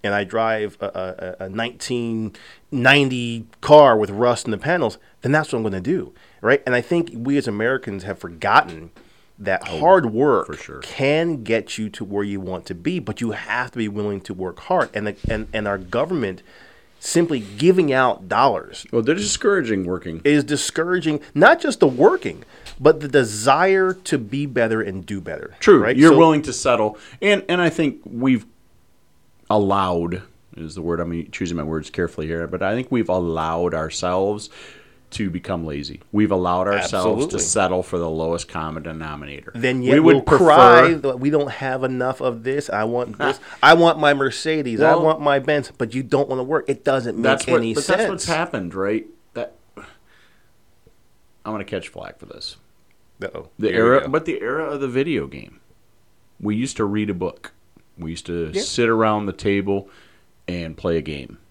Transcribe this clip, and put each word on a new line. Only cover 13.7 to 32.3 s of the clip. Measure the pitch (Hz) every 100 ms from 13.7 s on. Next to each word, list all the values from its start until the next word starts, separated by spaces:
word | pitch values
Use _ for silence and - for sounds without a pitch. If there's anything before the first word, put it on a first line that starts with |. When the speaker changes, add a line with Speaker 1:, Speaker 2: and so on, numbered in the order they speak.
Speaker 1:
to | 123
be | 107
willing | 104 104 98
to | -
work | 92 92 85
hard. | - 180 120
And | 110 107
the, | 104 -
and, | 110 110
and | 110 104
our | 98
government | 92 117 151 175 104 90 _ - - _ _ _
simply | - - 170 139
giving | 101 104 160 185 156
out | 131 127 - 92
dollars | 101 135 98 - - -
Speaker 2:
Well, | 120
they're | 113 175
discouraging | 208 - - 196 120 101
working. | 90 90 90 80
Speaker 1:
is | 143 147
discouraging, | 135 143 - - 170 180 156 151 -
not | 147 214 339
just | 302 -
the | 143
working, | 123 165 370 - - - - - -
but | 135 151
the | 143
desire | 139 117 107 117 143 190 190 190
to | 185 - 147
be | 104 139 143
better | 127 110 110
and | 101 95 85
do | 101
better. | 85 76 - -
Speaker 2:
True. | - 160
Speaker 1:
Right? | 107 127
Speaker 2:
You're | 160
Speaker 1:
So | 151
Speaker 2:
willing | 165 151
to | -
settle. | - 139 117 107 - - -
And, | 196 202 190
and | 180
I | 170
think | 160 151 -
we've | - 117 131 123 - _ _ _ _ _ _ _ _ _ _
allowed, | 107 98 98 92 87 85 90 - _ _ -
is | 80 82
the |
word, | 82 85
I'm | 85 82 80
choosing | - 90 85
my |
words | 76 80 80
carefully | - 87 -
here, | 78